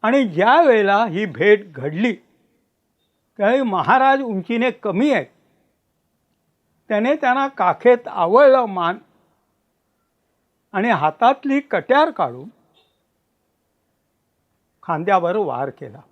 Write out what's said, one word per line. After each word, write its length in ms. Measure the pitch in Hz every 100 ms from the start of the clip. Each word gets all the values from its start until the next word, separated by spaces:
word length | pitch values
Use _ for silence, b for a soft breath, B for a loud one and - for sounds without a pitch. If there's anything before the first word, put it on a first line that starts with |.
आणि 220 | 214 277 240
ज्या 340 | 156 208 285
वेळेला 440 | 330 226 202 202 226
ही 200 | 170 208
भेट 480 | 135 190 208 202
घडली, 400 | 139 139 160 240 202 _ _ _ _ _ _ _ _ _ _ _ -
त्यावेळी 240 | 208 262
महाराज 600 | 254 185 160 254 269 277
उंचीने 500 | 254 196 175 233 247
कमी 400 | 240 214 185 285
आहेत, 160 | 226 131 _ _ _ _ _ _ _ _ _ _ _ _ _ _ _ _
त्याने 260 | 208 233 302
त्यांना 320 | 269 254 269
काखेत 600 | 269 180 160 240 240 -
आवळलं 580 | - 170 220 285 262 233
मान 320 | 190 170 202 _ _ _ _ _ _ _ _ _ _ _ _ _ _ _ _ _
आणि 180 | 196 226
हातातली 720 | 190 151 - 233 269 285 277
कट्यार 520 | 277 196 - 269 320
काढून 380 | - 143 123 170 _ _ _ _ _ _ _ _ _ _ _ _ _ _ _ _ _ _ _ _ _ _ _
खांद्यावर 520 | - 156 175 190 170 202
वार 340 | 180 123 139
केला. 320 | - 127 113 _